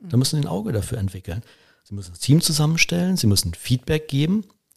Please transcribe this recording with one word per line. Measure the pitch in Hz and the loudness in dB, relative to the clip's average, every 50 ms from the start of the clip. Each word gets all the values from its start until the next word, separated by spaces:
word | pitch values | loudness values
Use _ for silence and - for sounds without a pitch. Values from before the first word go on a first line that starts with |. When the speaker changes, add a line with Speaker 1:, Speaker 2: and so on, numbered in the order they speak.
Speaker 1:
Da | 220 180 - 123 | -6 0 2 2
Speaker 2:
Mhm. | |
Speaker 1:
müssen | 131 131 - 151 | 2 2 2 0
Sie | 143 | -2
ein | - | -2
Auge | 165 190 214 220 - | -2 -4 -4 -2 -2
dafür | 104 104 - - - | -2 -4 -4 -4 -4
entwickeln. | 98 98 - 95 - - - 107 - - - _ _ _ _ _ _ | -4 -4 -6 -8 -10 -10 -8 -8 -10 -12 -18 _ _ _ _ _ _
Sie | - 104 | -14 -12
müssen | 101 98 90 | -12 -12 -12
das | 87 - | -14 -4
Team | - - 139 165 | 2 4 4 4
zusammenstellen, | - - 160 147 151 151 160 165 - - 175 175 175 185 190 | 4 2 0 0 0 2 2 2 2 2 2 0 0 0 0
Sie | 175 - 107 | 2 2 2
müssen | 101 95 - 87 85 | 4 2 2 -2 -4
Feedback | - - - 127 127 - - 156 156 156 - | -6 -2 0 0 0 0 0 -2 -2 -2 -2
geben, | 143 139 147 160 190 220 208 - _ _ _ _ _ | -2 0 2 2 2 0 -2 -4 _ _ _ _ _